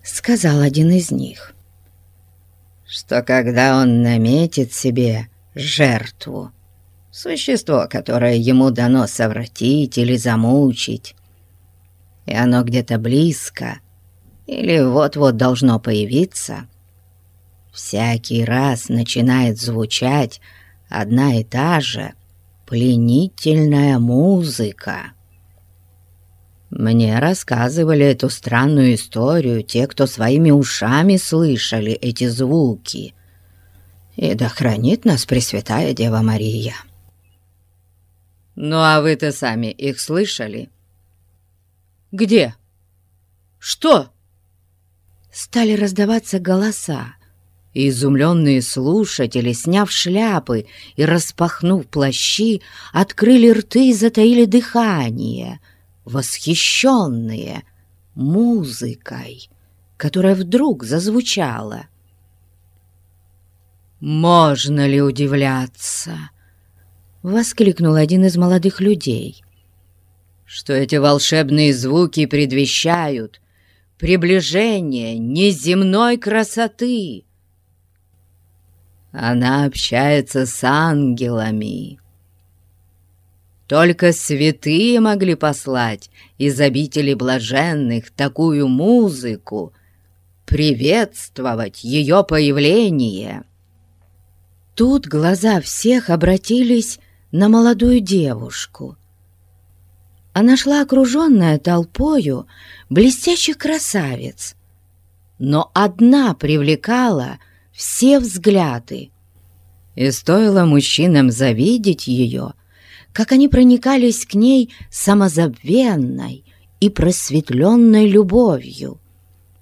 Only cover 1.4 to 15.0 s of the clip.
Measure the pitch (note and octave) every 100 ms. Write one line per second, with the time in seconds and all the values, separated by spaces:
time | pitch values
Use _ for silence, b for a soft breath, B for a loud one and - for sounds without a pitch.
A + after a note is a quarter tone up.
1.4 | - - _ _ _ _ _ _ _ _
2.4 | _ _ _ _ _ - - B2 B2 B2+
3.4 | A#2+ A#2+ C3 C3 C3 A#2 A#2+ A#2 A2+ C#3
4.4 | E3 - B2 - C3 B2 A#2+ A2 A2+ _
5.4 | _ - C#3+ - C#3+ A2 A2 - - C3+
6.4 | - _ _ _ _ _ _ - - D4
7.4 | - B3+ - C#3+ - - A2 A#2+ A#2+ A#2+
8.4 | A#2 C3 C3 A#2+ A#2+ C3 A2+ - A2+ G#2+
9.4 | A2+ - A#2+ D3 C#3 B2+ A#2+ B2 A#2+ A2
10.4 | A2+ C3+ C#3 A#2 - A2+ - _ _ _
11.4 | _ _ _ _ _ _ _ _ - A2
12.4 | B2 B2 A#2+ B2 A#2+ A2+ A2+ C3 E3 D3
13.4 | - - A#2+ - _ _ _ _ _ _
14.4 | - - G#3 E3 C3 B2+